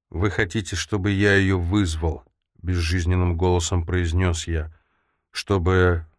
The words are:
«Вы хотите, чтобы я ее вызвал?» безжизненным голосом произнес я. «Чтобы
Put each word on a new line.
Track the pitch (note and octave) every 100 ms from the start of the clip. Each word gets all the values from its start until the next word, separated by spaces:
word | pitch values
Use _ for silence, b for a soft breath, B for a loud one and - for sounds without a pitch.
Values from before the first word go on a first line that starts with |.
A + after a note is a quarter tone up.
| _
«Вы | E2 G2+
хотите, | - G#2 A2+ F#2+
чтобы | F2 - G#2 G2
я | G2 G2+
ее | G2 F#2+ F#2+
вызвал?» | E2+ G#2 F#2 D#2+ D#2+ C2+ - _ _ _
безжизненным | F2 F2+ D#2+ F#2 E2+ F2+ F2+ E2
голосом | F2+ F2+ E2 F2+
произнес | E2 F2+ F2 E2+ F#2 E2 -
я. | D#2+ D#2 - _ _ _ _ _
«Чтобы | - - G2 E2+ F#2 F2+ F2 E2